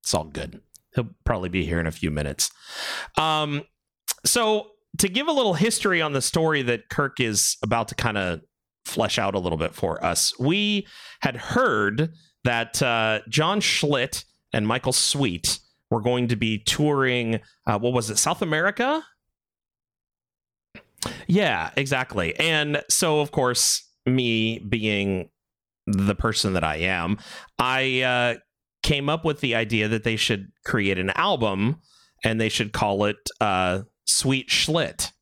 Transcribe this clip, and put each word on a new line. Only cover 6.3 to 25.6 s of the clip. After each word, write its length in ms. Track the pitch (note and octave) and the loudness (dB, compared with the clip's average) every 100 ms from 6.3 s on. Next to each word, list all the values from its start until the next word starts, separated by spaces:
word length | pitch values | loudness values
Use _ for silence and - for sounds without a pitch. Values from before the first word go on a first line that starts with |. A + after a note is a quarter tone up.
| E3 D#3+ D3+ | 0 2 2
that 260 | B2 A#2 - | 0 -2 -2
Kirk 320 | - C#3 - | -4 -2 0
is 360 | A#2+ G#2 - - | 0 2 0 -2
about 260 | A2 A#2 A2 | 0 0 0
to 60 | |
kinda 460 | - A#2+ G#2 F#2 E2 - _ _ _ - | -2 -2 0 -2 -4 -10 _ _ _ -8
flesh 320 | - G#2+ - | -2 0 0
out 160 | G2+ | 0
a 40 | G2 | 0
little 200 | F2+ D#2+ | 0 0
bit 160 | F2 | -2
for 280 | - F2+ D#2+ | -2 -4 0
us, 280 | F2 E2+ - - | 0 0 0 0
we 460 | C3 F#3+ G#3 G#3 G3 - - - | 0 2 2 0 -2 -16 -20 -6
had 160 | C#3+ A#2 | -6 -4
heard 760 | - A#3+ B3+ A2 G2+ A2 D#3+ - _ _ | -2 0 2 2 0 0 -2 -4 _ _
that, 380 | B2+ A#2 A#2 - | 0 0 -2 0
uh, 380 | C3+ A#2 A2 A2 A2 | 0 2 2 0 -2
John 320 | A2 D#3+ G#3 | 0 2 2
Schlitt 640 | - - D3+ C#3+ C3 - - _ _ | 0 0 2 0 0 -6 -12 _ _
and 140 | A#2 G#2+ | -2 0
Michael 280 | B2 C3 | 0 0
Sweet 680 | B2+ - C#3+ C3 E2+ - - _ _ _ | 2 2 2 0 0 -4 -4 _ _ _
were 100 | A#2 | 0
going 280 | A2+ B2 A#2+ | 2 2 0
to 80 | A2+ | 0
be 220 | A2+ G#2+ | 0 0
touring, 840 | - - D3+ C#3 C3 B2 A2+ A2+ - _ - | -2 2 2 4 2 2 0 -2 -4 _ -2
uh, 120 | G#2 | 0
what 140 | A#2+ | 2
was 180 | B2 A2 | 0 0
it, 60 | G2+ | 0
South 260 | - E3+ | 0 0
America? 640 | F3+ D#3 F3+ G3+ B3 D#4 - _ _ _ _ _ _ _ _ _ _ _ _ _ _ _ _ - _ _ - - - | 0 0 0 0 0 0 -4 _ _ _ _ _ _ _ _ _ _ _ _ _ _ _ _ -20 _ _ -8 -8 0
Yeah, 440 | F3+ F#3 G2 E2 - | 2 4 0 -2 -4
exactly. 580 | C3+ C3+ B2+ G#2+ E2 - | 0 -2 -2 -2 -2 0
And 440 | D#3+ D#3 D3 D3 - | 2 2 0 -2 0
so, 320 | - F3 D3+ | 0 2 2
of 120 | D3 | 2
course, 560 | - B2+ A#2+ - - - _ - | 0 0 2 0 0 -4 _ 0
me 520 | C3 B2 A2+ A2 A2+ | 2 2 2 0 -2
being 720 | G#2 A2+ G#2+ G#2 G2 F#2+ E2+ _ _ _ | -4 -2 0 0 0 -2 -4 _ _ _